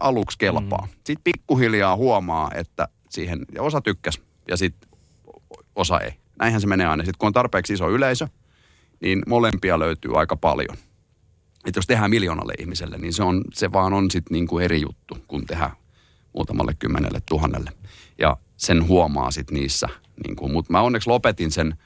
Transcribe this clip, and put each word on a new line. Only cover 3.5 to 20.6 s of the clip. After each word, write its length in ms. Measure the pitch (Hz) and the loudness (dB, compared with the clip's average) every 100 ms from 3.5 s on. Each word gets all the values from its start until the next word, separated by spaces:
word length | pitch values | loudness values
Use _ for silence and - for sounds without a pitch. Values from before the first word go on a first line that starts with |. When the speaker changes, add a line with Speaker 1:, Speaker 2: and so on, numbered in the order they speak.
| 78 | -6
Speaker 1:
ja 60 | |
osa 200 | 147 151 | -4 -2
tykkäs, 400 | 107 90 - - _ _ - | -2 -2 -4 -8 _ _ -6
ja 100 | 90 | -2
sit 180 | 92 - _ _ _ _ - - - - _ 98 | -2 -4 _ _ _ _ -20 -20 -20 -20 _ -2
osa 240 | 87 85 | 0 0
ei. 120 | 52 - _ - | -2 -12 _ -2
Näinhän 220 | 117 110 | 0 2
se 60 | 101 | 2
menee 200 | 95 85 | 2 2
aina. 180 | 78 87 | 0 -2
Sit 120 | - | 0
kun 100 | 107 | 2
on 60 | |
tarpeeksi 400 | 123 123 95 90 | 2 2 0 -2
iso 160 | 98 90 | -2 0
yleisö, 380 | 120 135 123 156 _ _ _ _ _ _ - | 2 2 0 -4 _ _ _ _ _ _ -6
niin 200 | 92 95 - | -2 0 2
molempia 520 | 120 110 98 92 82 | 2 2 2 0 2
löytyy 400 | 80 78 62 73 | 0 -2 -2 0
aika 160 | 80 76 | 0 0
paljon. 420 | 82 67 - - - _ _ _ _ _ _ _ - | 0 0 -4 -8 -20 _ _ _ _ _ _ _ -6
Et 100 | 104 | -2
jos 120 | 95 | 2
tehdään 220 | 117 101 | 2 4
miljoonalle 440 | 113 90 80 - - | 2 2 -2 -6 -8
ihmiselle, 380 | 85 80 78 76 | -8 -8 -8 -8
niin 160 | 82 | -4
se 100 | 85 | 0
on, 180 | 92 92 117 | 2 2 -2
se 180 | - 95 | -4 0
vaan 220 | 95 95 | 2 2
on 180 | 98 95 | 2 2
sit 180 | 87 - | 0 -2
niinku 300 | 82 85 87 | -2 0 0
eri 220 | 90 80 | 2 2
juttu, 360 | 73 - - - - | -2 -8 -16 -16 -8
kun 180 | 71 67 | -8 -6
tehdään 260 | 78 73 - _ _ _ _ _ | -4 -6 -8 _ _ _ _ _
muutamalle 400 | - - - 58 - | -6 -4 -2 -2 -2
kymmenelle 400 | - 73 - - - | -2 -2 -2 -4 -2
tuhannelle. 420 | 76 73 65 65 - - - - - | 0 0 -2 -8 -12 -20 -20 -14 0
Ja 180 | 78 - _ - | 2 0 _ -4
sen 300 | - 85 85 | 2 4 6
huomaa 440 | 90 78 71 64 | 4 4 0 -2
sit 200 | 67 67 | -4 -4
niissä. 380 | 71 67 - - - _ - - | -4 -2 -2 -4 -8 _ -14 -12
Niinku, 220 | - 69 | -6 -4
mut 200 | 80 | -2